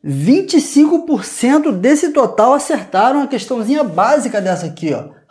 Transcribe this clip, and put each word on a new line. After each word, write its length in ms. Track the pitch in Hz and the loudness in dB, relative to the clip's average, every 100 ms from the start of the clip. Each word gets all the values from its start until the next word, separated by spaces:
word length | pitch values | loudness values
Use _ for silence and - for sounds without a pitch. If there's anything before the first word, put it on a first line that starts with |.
vinte 520 | 147 139 156 320 381 | -8 -2 2 2 2
e 60 | 330 | 0
cinco 460 | - 277 302 330 339 | 2 2 4 2 0
por 180 | 247 | -4
cento 460 | - - 240 302 311 | -4 -4 0 2 0
desse 380 | 190 226 294 339 | 0 2 2 0
total 460 | 294 226 - 233 | 0 0 2 2
acertaram 680 | 285 285 285 185 185 233 285 | 2 0 -6 -2 0 2 2
a 60 | 269 | -2
questãozinha 560 | 233 - 247 214 294 | -4 -6 -4 -2 -2
básica 560 | 247 165 220 302 226 214 | -2 0 0 0 0 -4
dessa 260 | 185 180 160 | -2 -4 -6
aqui, 260 | 151 160 | -6 -6
ó. 300 | 120 - - _ | -6 -8 -18 _